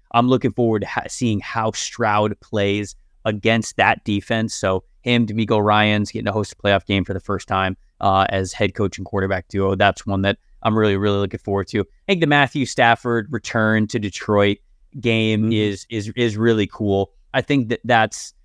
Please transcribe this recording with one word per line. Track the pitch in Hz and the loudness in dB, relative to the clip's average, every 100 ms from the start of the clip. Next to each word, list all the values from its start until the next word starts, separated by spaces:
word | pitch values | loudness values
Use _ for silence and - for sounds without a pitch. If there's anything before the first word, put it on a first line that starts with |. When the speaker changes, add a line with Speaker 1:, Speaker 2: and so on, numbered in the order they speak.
| _ | _
Speaker 1:
I'm | 117 123 | 0 2
looking | 127 123 | 2 0
forward | 113 117 110 | 0 0 0
to | 98 | -2
ha-, | - - | -8 -8
seeing | - 120 101 | -4 -2 -2
how | - 117 110 | -4 -4 -4
Stroud | - - - 113 104 107 104 | -4 -10 -4 0 0 0 -4
plays | - 107 101 101 104 - _ _ 113 | -4 0 0 0 -4 -12 _ _ -4
against | 107 101 113 - - | -2 0 0 -2 0
that | 98 104 - | 2 2 -2
defense. | 101 - 113 110 | -4 -2 -2 -2
So | - 98 95 - _ | -2 -2 -2 -4 _
him, | 123 120 110 | 0 0 0
D'Amico | 107 110 110 | -2 0 2
Ryans | 104 104 107 107 101 | 4 4 4 2 -2
getting | 110 110 | -4 -4
to | |
host | 104 101 | -4 -6
a | - | -4
playoff | 101 98 - | 0 0 2
game | 98 | -2
for | 90 | 0
the | 98 | -6
first | - 98 - | -4 -6 -2
time, | 95 95 92 _ _ | -2 -2 -4 _ _
uh, | 101 95 95 | 2 2 2
as | 98 92 | 0 -4
head | - 104 - | -2 -4 0
coach | 101 - | -4 -4
and | 92 | -6
quarterback | 101 95 95 - | -4 -2 -4 -4
duo. | 98 98 98 | -2 0 2
That's | 101 - - | 2 2 -4
one | 98 | -2
that | 98 - _ - | -2 -4 _ -6
I'm | 113 110 | -2 2
really, | 107 98 | 2 2
really | 104 101 | 0 0
looking | 98 104 | -2 -6
forward | - 98 95 | -4 -4 -2
to. | 107 | -4
I | 95 _ - | -4 _ -4
think | 190 | 0
the | 160 | 2
Matthew | 147 139 147 123 | 2 2 -2 -4
Stafford | - 120 113 123 117 104 | 2 2 2 0 -2 -2
return | 117 - 117 107 110 107 | -8 -4 0 2 2 0
to | 120 | -2
Detroit | 101 - - 104 101 101 _ _ _ 135 | -6 -8 0 2 4 0 _ _ _ -6
game | 117 113 110 107 | 0 2 2 2
Speaker 2:
Mm-hmm. | 110 | 0
Speaker 1:
is, | 110 107 98 - | 2 0 -2 -8
is, | 113 104 127 | -8 -6 -2
is | 117 104 | -2 2
really | 117 110 98 | 2 4 0
cool. | - 104 98 98 _ _ | -2 0 0 0 _ _
I | 135 | -4
think | - 143 113 | 0 0 0
that | 117 | -6
that's | 113 117 110 - - _ | 2 2 2 -2 -16 _